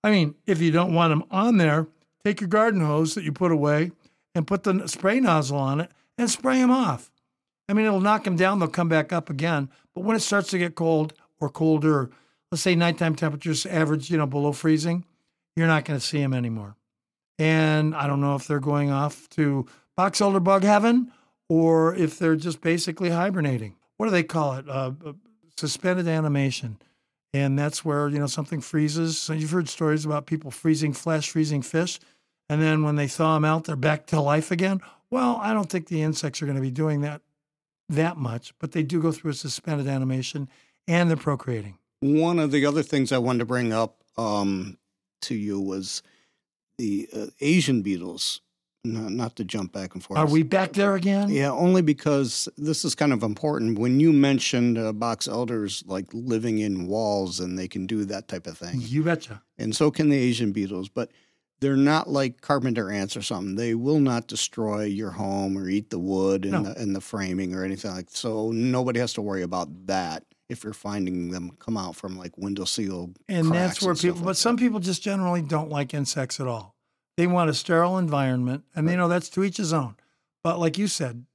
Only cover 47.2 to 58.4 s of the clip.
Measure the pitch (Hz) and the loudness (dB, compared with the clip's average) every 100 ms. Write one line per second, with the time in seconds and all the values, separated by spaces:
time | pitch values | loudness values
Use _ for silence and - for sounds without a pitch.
47.2 | 107 _ 143 175 143 123 98 92 90 85 | -12 _ 2 2 2 0 0 -4 -6 -8
48.2 | - - _ _ _ _ 120 113 107 110 | -6 -8 _ _ _ _ -8 -6 -6 -6
49.2 | 110 - 95 107 92 98 92 92 - 151 | -6 -6 -8 -6 -8 -10 -10 -12 -6 0
50.2 | 156 156 147 190 190 196 202 196 185 196 | 2 2 2 0 0 0 0 2 2 2
51.2 | 202 143 139 135 175 185 160 143 - 143 | 2 0 0 2 4 4 4 2 2 2
52.2 | 131 - - - 147 151 - - 147 127 | 0 -2 -6 -6 -4 -2 -2 0 2 2
53.2 | 110 101 151 147 113 107 120 131 160 147 | 0 -2 -2 -2 -2 0 2 6 6 6
54.2 | 139 135 - 127 120 117 110 107 117 113 | 6 4 0 2 2 2 -2 -2 -4 -2
55.2 | - 117 120 117 101 - - 95 92 113 | -4 -4 -2 -4 -4 -6 -8 -8 -8 -10
56.2 | 123 113 117 110 107 95 90 104 107 101 | -2 -2 0 0 0 -2 -2 -2 0 0
57.2 | 95 87 90 92 90 98 92 110 101 101 | -2 -4 -6 -6 -8 -8 -4 -4 -4 -8
58.2 | - 95 | -8 -12